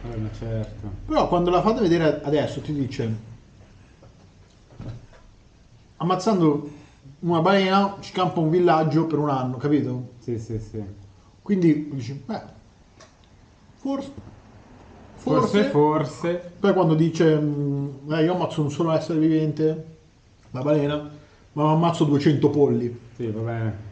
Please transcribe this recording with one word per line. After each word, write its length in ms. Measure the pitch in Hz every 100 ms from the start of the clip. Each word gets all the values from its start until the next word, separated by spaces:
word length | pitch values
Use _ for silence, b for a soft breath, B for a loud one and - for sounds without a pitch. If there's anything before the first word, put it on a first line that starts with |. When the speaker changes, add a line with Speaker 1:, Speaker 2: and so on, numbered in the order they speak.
Speaker 1:
Eh, 140 | 120 113
ma 140 | 110
certo. 560 | - 113 113 107 - 104 - -
Speaker 2:
Però 200 | 302 -
quando 220 | 175 175
la 120 | 180
fate 200 | 190 233
vedere 400 | 196 170 156 143
adesso 400 | - 147 120 -
ti 120 | 123
dice, 420 | 147 123 - 117 110 - - - - - - - - - - - - - _ - - - - - - - - - _ _ - - -
"Ammazzando 720 | 170 180 226 190 160 139 - B B B - -
una 200 | 170 170
balena 540 | 170 196 190 190 202 -
ci 120 | -
campa 260 | - 180 -
un 100 | 156
villaggio 560 | 175 175 160 160 147 165
per 100 | 147
un 120 | 147
anno", 280 | 139 127 127
capito? 540 | 143 147 123 123 123 -
Speaker 1:
Sì, 180 | - 113
sì, 220 | - 110
sì. 240 | - 107 101 - - b b b
Speaker 2:
Quindi 480 | - 196 170 147 -
dici, 300 | 139 117 135
"Beh, 180 | - 110 - - - _ _ _ - _ - _ - _ _ -
forse, 340 | 269 269 - - - - - - - - - - - -
Speaker 1:
Forse, 480 | - 160 - 202
Speaker 2:
forse". 60 | 269
Speaker 1:
forse. 840 | 147 151 151 143 - 170 175 - -
Speaker 2:
Poi 140 | 202
quando 200 | 190 175
dice, 440 | 156 165 160 165 156
mm, 720 | 151 147 143 139 143 135 143
"Eh, 120 | 156
io 100 | 156 180
ammazzo 260 | 165 -
un 80 | 147
solo 200 | - 170
essere 260 | 160 - 160
vivente", 800 | 160 156 156 151 156 156 - - _ _ _ _ -
la 100 | 127
balena, 480 | 143 151 143 147 147 B B B B -
ma 120 | 151
ammazzo 340 | 160 170 165 156
duecento 440 | 143 160 139 143
polli. 480 | 147 139 120 120 117 - -
Speaker 1:
Sì, 100 | 117
va 140 | 107
bene. 360 | 113 117 113 98 -